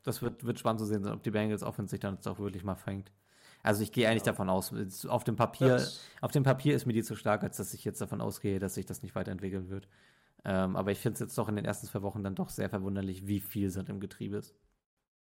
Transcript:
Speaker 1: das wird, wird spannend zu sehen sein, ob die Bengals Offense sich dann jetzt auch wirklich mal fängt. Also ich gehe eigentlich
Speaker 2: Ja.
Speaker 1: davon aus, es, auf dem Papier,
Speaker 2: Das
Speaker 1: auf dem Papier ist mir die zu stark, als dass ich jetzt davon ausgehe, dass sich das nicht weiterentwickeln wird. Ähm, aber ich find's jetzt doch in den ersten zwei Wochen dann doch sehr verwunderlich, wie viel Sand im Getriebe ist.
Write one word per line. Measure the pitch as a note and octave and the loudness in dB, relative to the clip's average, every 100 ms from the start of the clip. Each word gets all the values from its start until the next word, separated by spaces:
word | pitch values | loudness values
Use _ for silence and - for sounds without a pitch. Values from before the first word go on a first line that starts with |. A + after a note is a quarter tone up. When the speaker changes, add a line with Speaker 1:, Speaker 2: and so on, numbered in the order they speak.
Speaker 1:
das | - - | -6 -4
wird, | A#2+ - | -4 -4
wird | A#2 A#2 | -4 -2
spannend | A#2 A2+ | 0 0
zu | G#2+ | 0
sehen | G#2 G2+ | 0 0
sein, | |
ob | A2 | -2
die | - | 0
Bengals | G#2+ G#2+ G#2 | 0 2 0
Offense | G#2 A2 G2+ | -2 -4 -6
sich | G2 | -4
dann | G2+ F#2+ | -4 -4
jetzt | - | -6
auch | F#2+ | -4
wirklich | G2+ F#2 G2 | -6 -4 -4
mal | F#2 | -4
fängt. | - G2 G2 _ _ _ - - | -4 -8 -8 _ _ _ -20 -2
Also | - G#2 | 2 4
ich | G#2 | 2
gehe | - A2 | 4 4
eigentlich | A2+ A#2 | 6 2
Speaker 2:
Ja. | |
Speaker 1:
davon | G#2 F#2+ | 2 2
aus, | F#2+ - | 2 2
es, | - G2 - - | -4 -6 -6 -2
auf | A#2 | 0
dem | - A2 | 2 4
Papier, | A2+ - C3 | 2 6 6
Speaker 2:
Das | B2+ C3+ - - - | 6 4 -4 -14 -6
Speaker 1:
auf | B2 | 0
dem | D3 | 4
Papier | C3+ C3 D3 C3+ | 6 6 4 4
ist | B2+ | 4
mir | |
die | A2+ | 0
zu | A2 G#2 | 0 0
stark, | A2+ G#2 | 2 2
als | - - | 2 -4
dass | G2+ | -6
ich | - A2 | -6 -6
jetzt | G2 | -4
davon | G2 G#2 | -4 -2
ausgehe, | A2 G2 G#2 G2 | -4 -2 0 0
dass | F#2+ | 0
sich | - F#2+ | -4 -6
das | - | -8
nicht | F#2+ - | -6 -6
weiterentwickeln | F#2+ F#2+ G2 F#2+ F2+ | -4 -4 -4 -4 -6
wird. | G2 - _ _ _ _ _ - | -8 -10 _ _ _ _ _ 0
Ähm, | F#2+ F#2+ F#2 | 2 2 2
aber | F#2+ | 0
ich | G2 | 0
find's | A#2 G#2 | 0 -2
jetzt | A2 - | -4 -2
doch | G#2 | 0
in | G#2 | 0
den | |
ersten | G#2 G2+ G2+ | -2 -4 -4
zwei | G#2+ | -4
Wochen | G2 G#2 | -4 -4
dann | G2 F#2+ | -4 -4
doch | F#3+ | -4
sehr | - F#2+ | -4 -2
verwunderlich, | G2+ F#2+ G2 F#2+ F#2 G2 | -2 -2 -2 -2 -4 -2
wie | G2+ | -2
viel | - G#2 G2 | -2 -2 0
Sand | F#2+ F#2 | -2 -6
im | G2+ | -6
Getriebe | G2 - G#2+ G#2 | -8 -8 -6 -6
ist. | - _ _ _ _ _ _ _ | -8 _ _ _ _ _ _ _